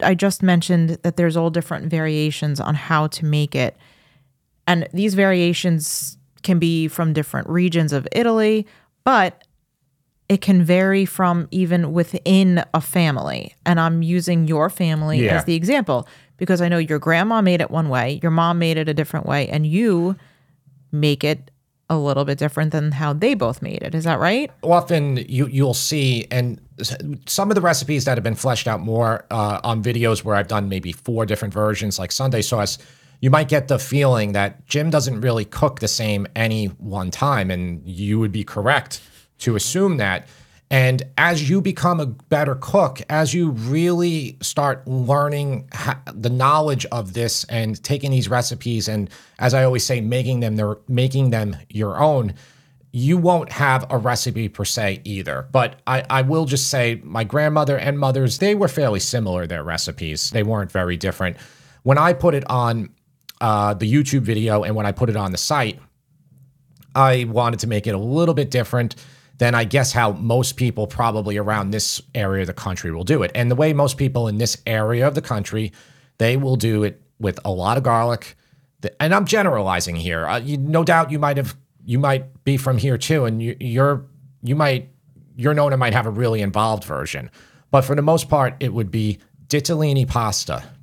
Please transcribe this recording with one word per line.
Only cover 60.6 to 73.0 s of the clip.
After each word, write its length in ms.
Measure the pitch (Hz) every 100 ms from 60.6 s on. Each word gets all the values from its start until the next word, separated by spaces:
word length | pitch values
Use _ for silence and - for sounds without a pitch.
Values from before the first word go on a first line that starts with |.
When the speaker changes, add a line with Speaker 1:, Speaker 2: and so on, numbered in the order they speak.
| 90
Speaker 2:
very 260 | 95 90 87
different. 400 | 95 - 92 87 - - _ _
When 140 | 127 139
I 160 | 165
put 200 | 175 170
it 100 | 143 139
on, 400 | 127 120 113 101 - _ _ - -
uh, 340 | 117 104 104 101
the 160 | 107
YouTube 280 | 139 135 139
video 420 | 110 107 113 107
and 120 | 104 107
when 100 | 101
I 40 |
put 180 | 98 117
it 60 | 107
on 160 | 95
the 60 | 92
site, 420 | - 147 113 73 - _ _ _ _ _ _ _ _ _ - 131
I 300 | 135 127 117
wanted 340 | 113 120 117
to 80 | 113
make 180 | 107 107
it 60 |
a 40 | 98
little 340 | 110 147 170
bit 160 | 147 135
different 460 | 123 113 120 117 - - - _ -
than 160 | 123
I 120 | 120 110
guess 260 | 139 131
how 220 | 123 110
most 420 | 95 113 123 123 -
people 300 | 123 110 104
probably 500 | - 117 107 104 104
around 320 | 104 107 98
this 320 | 107 - - - -
area 260 | 98 98
of 60 | 90
the 60 |
country 380 | - 98 90 87
will 120 | 80